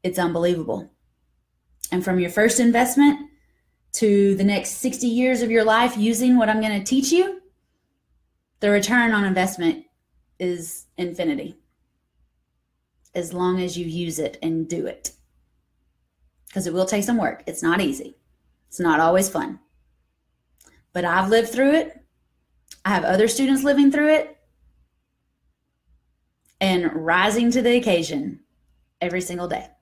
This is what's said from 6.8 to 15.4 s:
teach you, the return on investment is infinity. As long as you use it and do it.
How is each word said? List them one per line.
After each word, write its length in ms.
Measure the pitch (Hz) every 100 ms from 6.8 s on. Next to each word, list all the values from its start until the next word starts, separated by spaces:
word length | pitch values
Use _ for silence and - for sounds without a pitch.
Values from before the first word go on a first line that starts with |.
teach 280 | 196 262 269
you, 300 | 339 392 370 _ _ _ _ _ _ _ _ _ _ _ _
the 100 | 208
return 440 | 208 202 240 233
on 100 | 214
investment 640 | 196 185 190 185 165 160 - _ _ _ _ _
is 480 | 185 175 165 - _ -
infinity. 600 | 175 165 170 277 190 - _ _ _ _ _ _ _ _ _ _ _ _ _ _ _ 180
As 160 | 165
long 300 | 180 180 185
as 160 | 180 175
you 80 | 170
use 340 | 165 170 151
it 180 | 151 -
and 260 | 165 165 160
do 200 | 170 -
it. 260 | - - _ _ _